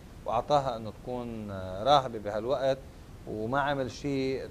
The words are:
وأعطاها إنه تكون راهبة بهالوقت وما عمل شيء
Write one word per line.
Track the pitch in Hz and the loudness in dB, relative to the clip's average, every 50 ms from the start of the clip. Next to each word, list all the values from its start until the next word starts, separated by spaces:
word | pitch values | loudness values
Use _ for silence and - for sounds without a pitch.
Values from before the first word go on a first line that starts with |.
| - - - - - | -16 -16 -16 -8 -4
وأعطاها | - 110 117 120 - 147 143 135 135 117 | 0 0 2 4 4 4 4 4 2 -2
إنه | 113 113 104 101 - - | -2 -4 -8 -8 -8 -6
تكون | 127 123 123 120 120 113 110 107 104 98 95 92 92 92 95 110 | -6 -4 -4 -4 -6 -6 -6 -6 -6 -6 -6 -6 -6 -4 2 6
راهبة | 135 147 139 131 127 117 110 | 8 8 8 6 4 -4 -4
بهالوقت | 101 104 104 107 110 123 143 123 135 135 135 - - - - - - - - - - | -4 -2 -2 -2 0 0 0 2 2 2 2 0 -2 -12 -16 -16 -16 -16 -16 -14 -10
وما | - 107 107 107 113 131 143 | -8 -4 -4 -2 0 2 2
عمل | 139 143 147 139 131 120 | 2 2 2 0 0 -2
شيء | - - - 143 139 135 131 131 131 120 90 90 | -4 -4 -2 -2 0 0 0 0 0 -2 -4 -6